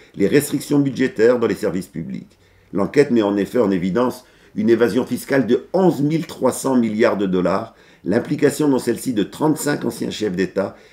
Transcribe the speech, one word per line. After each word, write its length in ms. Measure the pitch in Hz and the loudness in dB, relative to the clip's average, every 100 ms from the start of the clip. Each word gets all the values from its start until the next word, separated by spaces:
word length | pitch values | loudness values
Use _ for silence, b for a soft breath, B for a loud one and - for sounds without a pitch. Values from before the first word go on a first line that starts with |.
| B | B
les 120 | - 95 | -2 2
restrictions 520 | 135 147 143 - 143 | 2 0 -6 -2 0
budgétaires 600 | 139 113 127 - 113 123 | 0 0 -2 2 2 4
dans 80 | 113 | 0
les 80 | |
services 320 | 95 101 87 90 | -2 -4 -4 -8
publics. 520 | 82 69 64 - _ b b b | -10 -10 -10 -14 _ b b b
L'enquête 360 | - 92 139 143 | -4 0 2 4
met 120 | 117 | 4
en 160 | 104 101 | 2 2
effet 200 | 98 123 | 0 0
en 120 | 104 | 2
évidence 560 | 98 92 92 123 107 - b b | 2 0 0 0 -2 -14 b b
une 140 | 101 110 | -4 2
évasion 380 | 110 117 110 - | 4 4 2 -2
fiscale 400 | 123 - 139 110 | -4 -2 0 2
de 180 | 120 - | 0 0
onze 300 | 175 180 127 | 2 2 2
mille 240 | 143 160 180 | 0 -2 -4
trois 260 | - 127 | -2 -2
cents 240 | - 135 127 | -2 0 0
milliards 400 | 113 107 113 101 | 0 2 2 2
de 80 | |
dollars, 500 | 98 92 87 95 113 b b b | 0 0 0 0 -4 b b b
l'implication 640 | - 107 - 147 143 139 151 | -2 -2 0 0 0 2 2
dans 100 | 127 | 2
celle-ci 360 | - 107 131 | 0 -4 -2
de 80 | 107 | -2
trente-cinq 640 | 90 - 151 139 147 147 120 | -2 -2 -2 0 -2 -4 -4
anciens 240 | - 120 | -6 -6
chefs 260 | - 107 90 | -4 -4 -2
d'État 400 | 92 95 101 - B | -2 -2 -6 -8 B